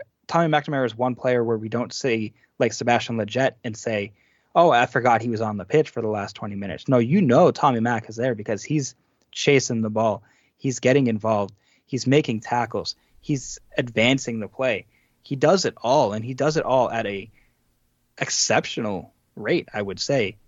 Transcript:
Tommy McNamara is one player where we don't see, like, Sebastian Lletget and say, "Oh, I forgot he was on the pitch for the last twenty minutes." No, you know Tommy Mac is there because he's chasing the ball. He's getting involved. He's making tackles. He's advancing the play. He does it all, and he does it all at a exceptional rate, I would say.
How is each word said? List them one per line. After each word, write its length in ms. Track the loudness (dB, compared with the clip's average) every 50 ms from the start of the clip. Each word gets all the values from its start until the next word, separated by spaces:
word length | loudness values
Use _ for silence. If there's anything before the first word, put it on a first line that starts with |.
| -8 _ _ _ _ -2
Tommy 240 | 0 2 2 4
McNamara 340 | 2 0 0 0 -2 -2 -2
is 100 | -2 -2
one 200 | -2 -2 -2 -2
player 280 | -2 0 0 2 2 2
where 140 | 0 -2 -2
we 120 | -4 -4
don't 240 | -4 -4 -4 -6 -6
see, 400 | -4 -2 -2 0 0 -2 -6 -10 _ _ _ _ -2
like, 140 | -2 -2 -2
Sebastian 440 | -2 0 0 0 0 0 -2 -4 -4
Lletget 360 | -4 -2 -2 0 0 0 -2 _ -10
and 140 | -12 -10 -8
say, 340 | -6 -4 -4 -4 -4 -6 -10 _ _ _ _ _ _ _ 2
"Oh, 160 | 4 6 6
I 140 | 6 4 4
forgot 360 | 2 2 2 2 4 4 2
he 80 | 2 -2
was 120 | -2 -2
on 160 | -2 -4 -4 -6
the 80 | -4
pitch 240 | 0 2 2 2 2
for 120 | -2 -6
the 60 | -4 -4
last 280 | -2 -4 -6 -8 -8
twenty 200 | -10 -10 -10 -8
minutes." 320 | -8 -8 -8 -10 -8 -2 2
No, 100 | 2 2
you 240 | 4 4 2 2
know 300 | 4 6 6 6 6 4
Tommy 280 | 4 4 2 2 2 2
Mac 300 | 0 0 -2 -2 -4 -8
is 60 | -6
there 180 | -4 -4 -2 -4
because 300 | -4 -4 -6 -6 -6 -4
he's 320 | -4 -2 -2 -2 -4 -10 _ _ _ _ _ _ _
chasing 500 | -8 -2 2 4 4 4 4 2 -2 -2
the 80 | -2 -2
ball. 340 | 0 0 0 0 0 -2 -6 _ _ _ _ _ _ _
He's 220 | -6 -4 -4 0
getting 280 | 2 4 4 4 4 2
involved. 460 | 0 0 0 0 0 0 -2 -4 -8 _ _ _ _ _ _
He's 220 | -8 -6 -4 0 4
making 320 | 4 4 4 2 -4 -6
tackles. 560 | -4 -2 -2 -2 -2 -2 -4 -6 -6 -6 -10 _ _ _ _ _
He's 380 | -6 -4 -4 -4 -4 -8 -16 -18 _ _ -6 -4
advancing 640 | -4 -2 0 0 2 2 2 0 -2 -6 -6 -6
the 80 | -8 -8
play. 380 | _ -4 -2 -2 -2 -4 -6 _ _ _ _ _ _ _
He 140 | -12 -10 -4
does 300 | 0 2 4 4 4 2
it 100 | -2 -4 -4
all, 320 | 0 2 4 4 4 2 0
and 120 | -4 -6
he 80 | -8 -4
does 240 | -2 0 0 0 0
it 80 | 0
all 240 | 2 2 2 2 2
at 160 | 0 -4 -4
a 240 | -4 -6 -8 -10 -12 _ _ _ _ _ _ _ _ _ _ _ _ _ _ _ _ _ -8
exceptional 960 | -6 -4 -2 -2 0 2 2 0 0 -2 -6 -6 -4 -4 -4 -6 -8 -12 _ _ _ _ -14
rate, 340 | -8 -4 -2 -2 -2 -2 -4 -6
I 80 | -6
would 180 | -6 -6 -6 -6
say. 380 | -4 -2 0 0 0 -2 -4 -10 _